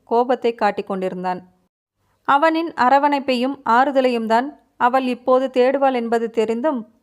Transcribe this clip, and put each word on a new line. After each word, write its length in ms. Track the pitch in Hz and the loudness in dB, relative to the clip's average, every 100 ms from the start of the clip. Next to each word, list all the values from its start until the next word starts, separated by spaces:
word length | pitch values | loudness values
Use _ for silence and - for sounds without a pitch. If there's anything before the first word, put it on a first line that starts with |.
கோபத்தை 460 | - 240 247 247 233 | -4 0 0 0 -2
காட்டிக் 360 | 233 208 202 208 | -2 -2 -2 -6
கொண்டிருந்தான். 520 | 190 185 185 180 180 - _ _ _ _ _ _ _ - | -6 -6 -6 -6 -8 -12 _ _ _ _ _ _ _ 0
அவனின் 420 | 285 320 320 330 - | 2 2 0 -4 0
அரவணைப்பையும் 800 | 247 277 285 285 269 247 254 277 - | 4 4 2 0 -2 -2 -2 -4 0
ஆறுதலையும் 580 | 233 285 269 254 233 220 | 2 2 2 0 0 0
தான் 200 | 226 277 - _ - | -2 -2 -10 _ -2
அவள் 260 | 240 269 254 | 0 0 -2
இப்போது 400 | 247 - 254 262 | -4 0 0 2
தேடுவாள் 460 | 262 254 277 269 247 | 0 2 2 0 0
என்பது 280 | 233 233 226 | -2 -2 -2
தெரிந்தும் 480 | 226 220 233 311 254 214 _ | -2 -2 -2 -2 -4 -8 _